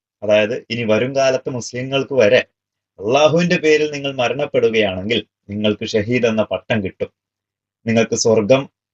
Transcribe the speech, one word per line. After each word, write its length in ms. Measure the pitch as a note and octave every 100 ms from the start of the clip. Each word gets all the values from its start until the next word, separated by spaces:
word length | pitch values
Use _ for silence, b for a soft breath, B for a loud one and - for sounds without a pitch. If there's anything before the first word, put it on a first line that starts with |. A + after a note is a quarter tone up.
| _ _
അതായത് 320 | G#2 G#2+ G#2+ A#2+ -
ഇനി 140 | A#2+
വരും 320 | A2 G#2+ B2 C3+
കാലത്ത് 340 | C3+ B2+ -
മുസ്ലിങ്ങൾക്ക് 640 | B2+ - B2 C3 C3+ B2+
വരെ 280 | C3+ G#2+ B2+ - _ _ _ _ -
അള്ളാഹുവിന്റെ 580 | G2+ C#3 D3+ D#3+ F3 E3+
പേരിൽ 340 | D#3 D3+ D3+
നിങ്ങൾ 200 | C#3+ C#3
മരണപ്പെടുകയാണെങ്കിൽ 1080 | C3+ A#2+ B2+ D3 C3 A#2 A2 G#2 F#2 G2 A#2 - _ -
നിങ്ങൾക്ക് 360 | G2+ G#2+ G#2 A2
ഷഹീദ് 420 | A2 G#2 B2 A#2
എന്ന 120 | A2 G#2
പട്ടം 260 | F#2+ - A2+
കിട്ടും, 260 | F#2 - - _ _ _ _ _ _ _ A2+
നിങ്ങൾക്ക് 300 | A2+ A2 A2+
സ്വർഗം 460 | A#2+ A2 G2+ C3+ C#3 _ _